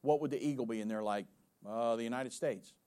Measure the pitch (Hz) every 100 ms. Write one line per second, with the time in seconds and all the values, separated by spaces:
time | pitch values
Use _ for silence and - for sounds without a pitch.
0 | 135 151 151 139 147 135 117 113 107 110
1 | 107 104 98 - _ _ 101 110 117 117
2 | 117 123 131 - 156 101 - -